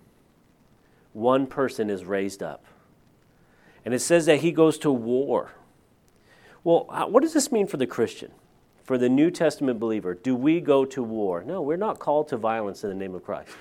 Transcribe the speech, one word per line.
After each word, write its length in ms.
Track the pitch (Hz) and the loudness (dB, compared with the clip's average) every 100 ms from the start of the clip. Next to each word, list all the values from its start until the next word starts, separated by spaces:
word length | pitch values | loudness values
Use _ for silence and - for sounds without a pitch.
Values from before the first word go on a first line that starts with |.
| _ _ _ _ _ _ _ _ _ _ _ | _ _ _ _ _ _ _ _ _ _ _
one 340 | 107 117 135 135 | -2 2 2 0
person 420 | - 131 - 104 | -2 -2 -2 -4
is 160 | 95 | -4
raised 380 | 90 98 98 - | -4 -4 -4 -6
up. 220 | 82 71 - _ _ _ _ _ _ _ _ _ _ _ | -10 -12 -20 _ _ _ _ _ _ _ _ _ _ _
And 80 | 113 | -6
it 60 | 123 | -4
says 260 | - 170 156 | 4 4 6
that 140 | 147 | 4
he 100 | 165 | 2
goes 280 | 151 160 147 | 4 4 4
to 120 | 156 | 0
war. 640 | 127 113 123 139 113 - - _ _ _ _ _ _ _ - - - | 0 0 0 0 -2 -2 -14 _ _ _ _ _ _ _ -20 -20 -8
Well, 240 | 170 170 - | 2 2 2
how, 180 | - - | -6 2
what 140 | 214 | 2
does 120 | 320 | 4
this 180 | 311 254 | 0 0
mean 140 | 226 190 | 0 0
for 100 | 151 | -2
the 100 | 123 | -4
Christian, 460 | - 110 - - - _ _ _ _ | 0 -2 -2 -16 -20 _ _ _ _
for 140 | - 127 | -4 0
the 140 | 123 | 2
New 200 | 131 165 | 4 2
Testament 480 | 175 160 - 135 113 | 2 0 0 -2 -2
believer? 360 | 113 110 92 | -2 -2 -4
Do 200 | 90 127 | -6 -2
we 260 | 123 139 170 | 0 2 0
go 260 | 143 139 135 | 4 2 2
to 160 | 135 | -2
war? 420 | 113 110 98 87 | -6 -2 -2 -2
No, 160 | 110 190 | -6 -6
we're 160 | 143 170 | -4 -2
not 220 | 214 151 | -4 -4
called 300 | - 151 151 | 0 0 0
to 100 | 120 | -2
violence 440 | 110 113 104 92 | -2 -2 -4 -6
in 60 | 104 | -8
the 80 | 95 | -6
name 180 | 95 | -8
of 80 | 90 | -10
Christ. 280 | - 78 - - | -8 -10 -10 -20